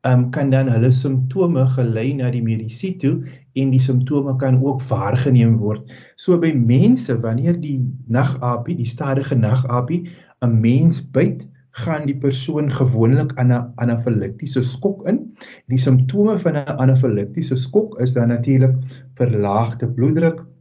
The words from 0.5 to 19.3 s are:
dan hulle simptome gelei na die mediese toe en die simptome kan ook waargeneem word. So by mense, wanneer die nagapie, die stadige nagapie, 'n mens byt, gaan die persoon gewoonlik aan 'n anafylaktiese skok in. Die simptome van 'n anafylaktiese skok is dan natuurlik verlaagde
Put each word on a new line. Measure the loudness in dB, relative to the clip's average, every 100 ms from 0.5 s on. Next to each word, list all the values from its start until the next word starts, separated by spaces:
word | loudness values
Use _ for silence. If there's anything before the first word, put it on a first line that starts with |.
dan | 2 2
hulle | 2 2
simptome | 2 0 -2 -2 0 0 2 0
gelei | 0 -2 0 -2
na | -2 -2
die | -2
mediese | -2 -4 -6 -8 -8 -2
toe | -2 -2 -8 -18 _
en | -4 2
die | 2
simptome | 2 0 0 -2 -2 -2
kan | 2 2
ook | 2 -4
waargeneem | -4 -4 -2 0 2 4 4 2
word. | 0 -6 -10 -20 -20 -8
So | 0 2
by | 2
mense, | 2 2 4 4 2 0 -4
wanneer | -2 -2 0 -2
die | -4 -4 -4 -6 -4
nagapie, | 0 0 -2 -4 -4 -4 -4
die | -6
stadige | -6 -4 -2 0
nagapie, | 0 2 2 0 -2 -2 -4 -6 -16 _ _
'n | 0 2
mens | 4 4 4 2 -2
byt, | 0 0 -2 -12 _ _
gaan | -8 -4 -2 -4
die | -2
persoon | -2 -2 -4 -2 -2
gewoonlik | 0 0 2 4 4 0 0
aan | 2
'n | 2 -2 -4
anafylaktiese | -2 -2 -2 -2 -4 -8 -4 -2
skok | -2 -2 -4 -2 -2
in. | -4 -4 -18 -20 -20 -4
Die | 0
simptome | 4 4 2 2 2 2
van | -2 -2
'n | -6 0
anafylaktiese | 2 4 2 0 -4 -6 -4 -4
skok | 0 -2 -2 -4
is | -2
dan | 2 0
natuurlik | 0 2 4 4 2 -4 -14 -20
verlaagde | -4 -2